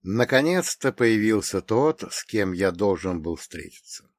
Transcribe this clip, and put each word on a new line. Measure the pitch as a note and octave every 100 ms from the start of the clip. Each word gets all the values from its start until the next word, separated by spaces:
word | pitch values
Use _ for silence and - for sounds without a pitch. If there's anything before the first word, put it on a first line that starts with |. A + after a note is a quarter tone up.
Наконец-то | F2+ A2 B2 C3 D3+ F3+ - - C3+
появился | - A#2+ A2+ G#2+ G#2+ - F#2+
тот, | - A2+ D3+ D3+ F2+
с | -
кем | - G#2+ F#2+
я | F2+ G2
должен | F2 G2+ F#2 F#2+ F2+
был | D#2+
встретиться. | E2 - - - - - - _